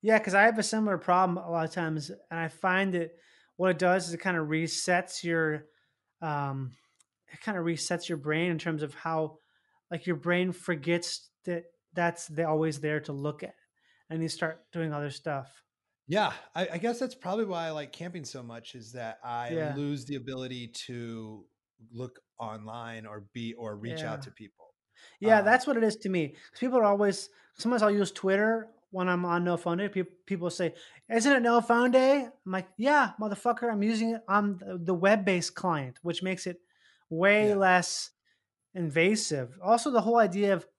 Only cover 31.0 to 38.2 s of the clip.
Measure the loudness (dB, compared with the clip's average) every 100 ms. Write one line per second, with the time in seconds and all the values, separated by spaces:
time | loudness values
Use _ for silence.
31 | _ 0 4 4 6 2 4 4 6 6
32 | 6 4 0 -10 -6 -6 -6 -2 4 4
33 | 4 -2 -6 -2 -2 0 0 0 0 0
34 | -2 -4 2 2 2 -4 -8 -6 -2 4
35 | 6 4 4 0 0 -4 0 0 -2 -6
36 | -6 -4 -4 -4 -6 -10 _ _ _ _
37 | _ 2 6 6 4 4 6 6 4 -6
38 | -10 _